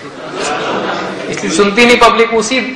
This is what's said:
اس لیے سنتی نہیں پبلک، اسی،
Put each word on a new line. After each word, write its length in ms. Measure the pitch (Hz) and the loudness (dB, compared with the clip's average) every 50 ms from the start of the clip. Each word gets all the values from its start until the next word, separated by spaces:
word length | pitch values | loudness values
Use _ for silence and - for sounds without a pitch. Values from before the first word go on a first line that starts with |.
| 147 143 - - - 147 156 185 196 - - - - - - - - - - - - - - - - - | -16 -16 -14 -14 -12 -10 -8 -6 -4 -4 -4 -4 -4 -4 -4 -4 -4 -4 -4 -6 -6 -8 -8 -8 -8 -8
اس 160 | - - - | -6 -6 -4
لیے 140 | 202 - - | -2 2 2
سنتی 280 | 208 202 196 226 240 | 2 2 4 4 4
نہیں 140 | 240 247 226 | 6 6 6
پبلک، 300 | 233 226 220 220 226 226 | 6 4 4 4 2 2
اسی، 420 | 233 226 214 - 262 262 226 - - | 2 0 0 0 -2 -2 -2 -4 -4